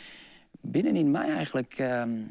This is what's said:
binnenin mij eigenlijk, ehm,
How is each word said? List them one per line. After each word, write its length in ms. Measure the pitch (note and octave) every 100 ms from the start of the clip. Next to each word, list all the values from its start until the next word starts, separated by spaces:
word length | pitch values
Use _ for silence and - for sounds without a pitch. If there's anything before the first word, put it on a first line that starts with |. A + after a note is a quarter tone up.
| - - - - _ -
binnenin 500 | - D3 A#3 F#3 D3
mij 180 | D3 -
eigenlijk, 500 | D#4 D3+ C3 A#2+ -
ehm, 420 | B2+ B2 A#2 A2+ A2